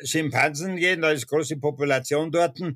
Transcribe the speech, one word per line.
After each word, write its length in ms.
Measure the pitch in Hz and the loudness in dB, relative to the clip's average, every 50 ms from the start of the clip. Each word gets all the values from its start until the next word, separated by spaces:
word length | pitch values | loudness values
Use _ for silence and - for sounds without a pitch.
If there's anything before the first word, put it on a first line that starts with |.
| 147 | -6
Schimpansen 720 | 127 - 160 160 143 - 127 135 156 147 143 170 190 185 | -2 -2 0 0 0 2 2 2 2 2 -2 -6 -6 -4
gehen, 260 | 175 170 180 185 165 160 | 0 2 2 2 2 2
da 80 | 156 | 2
ist 180 | 156 143 120 - | 2 0 -2 -2
große 300 | - 156 156 123 156 143 | 0 0 0 -2 -4 -4
Population 720 | 127 147 143 127 143 143 139 131 127 - 143 147 156 165 151 | -4 -4 -2 -2 0 0 0 0 0 0 -2 0 0 0 2
dort. 260 | 170 170 170 131 - 185 175 131 | 2 2 2 0 -4 -6 -6 -6